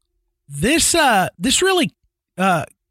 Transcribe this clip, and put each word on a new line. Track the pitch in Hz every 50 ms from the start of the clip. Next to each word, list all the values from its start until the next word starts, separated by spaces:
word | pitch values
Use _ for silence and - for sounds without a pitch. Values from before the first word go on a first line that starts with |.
| _ _ _ _ _ _ _ _ _ -
this, | 143 143 156 240 320 320 - - -
uh, | 339 302 262 220 190 180 - - -
this | 175 269 - - 359
really, | 381 381 359 269 170 - _ _ _ _ _ _ _ _
uh, | - 185 196 175 156 - - _ _ _ _